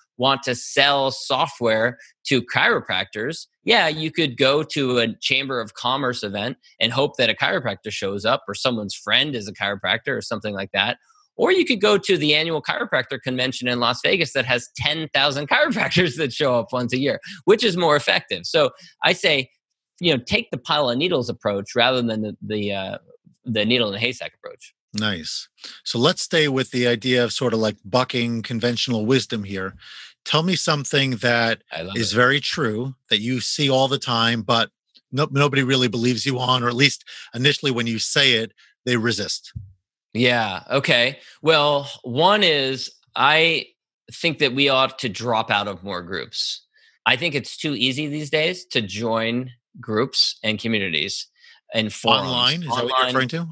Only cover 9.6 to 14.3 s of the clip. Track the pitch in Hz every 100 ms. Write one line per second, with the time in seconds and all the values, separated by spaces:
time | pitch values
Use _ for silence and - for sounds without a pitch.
9.6 | 101 101 92 113 - 120 - 107 107 98
10.6 | 98 98 104 - _ _ _ - 320 370
11.6 | 330 233 208 202 202 180 147 151 160 156
12.6 | - - 240 139 123 131 - 127 127 127
13.6 | 123 120 120 123 151 190 160